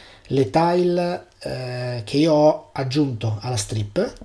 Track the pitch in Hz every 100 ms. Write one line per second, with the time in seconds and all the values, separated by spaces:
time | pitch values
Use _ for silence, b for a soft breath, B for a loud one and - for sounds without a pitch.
0 | B B B 135 131 160 170 180 180 175
1 | 175 180 - _ - 131 123 127 123 123
2 | 104 139 160 151 151 156 - - 131 147
3 | 139 113 110 107 123 110 - 110 104 -
4 | 247 -